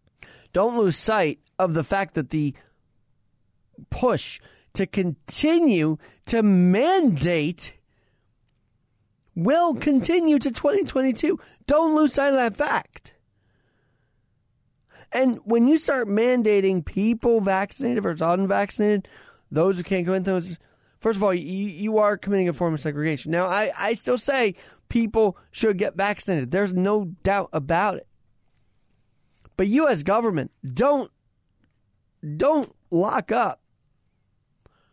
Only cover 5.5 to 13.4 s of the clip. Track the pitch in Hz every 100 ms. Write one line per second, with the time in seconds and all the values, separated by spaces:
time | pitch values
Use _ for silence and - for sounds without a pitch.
5.5 | 339 320 185 156 156 - _ - 226 214
6.5 | 185 180 190 302 381 294 151 165 170 151
7.5 | 180 - - _ _ _ _ _ _ _
8.5 | _ _ _ _ _ _ _ _ - 175
9.5 | 320 349 240 - 269 - 349 320 294 269
10.5 | 226 285 403 330 262 262 233 302 381 -
11.5 | _ - 294 330 302 302 - 277 269 240
12.5 | 202 302 - - - - _ _ _